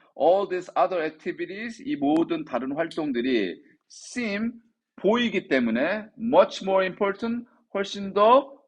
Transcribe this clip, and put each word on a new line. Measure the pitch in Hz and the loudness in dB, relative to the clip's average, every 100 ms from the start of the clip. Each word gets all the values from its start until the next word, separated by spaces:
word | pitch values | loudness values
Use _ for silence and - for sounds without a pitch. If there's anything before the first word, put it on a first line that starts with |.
| _ - | _ 0
All | 147 190 202 | 4 4 2
these | 180 - - | -6 -4 0
other | 175 180 | 0 0
activities, | 160 156 185 151 170 196 233 226 | -4 -6 -10 -8 -8 -10 -12 -10
이 | - 147 | -8 -2
모든 | 139 156 165 165 - | 0 2 0 -4 -4
다른 | 120 131 | -6 -4
활동들이 | 143 165 170 151 120 123 123 95 78 - _ _ | -4 -4 -4 -4 -2 0 0 0 -6 -16 _ _
seem, | - - 247 233 202 233 247 _ _ _ _ | -20 -14 -8 -6 -4 -6 -8 _ _ _ _
보이기 | 185 226 240 190 - | 2 2 2 -2 0
때문에 | 135 117 113 156 214 208 - | 2 2 0 0 -4 -8 -8
much | 226 151 - - | 2 4 4 2
more | 190 190 185 | 0 2 0
important, | 180 202 196 233 240 233 _ _ | 0 -2 -2 -6 -6 -10 _ _
훨씬 | 196 196 196 196 | -6 -6 -6 -4
더 | 190 214 254 302 - | 4 6 6 4 -8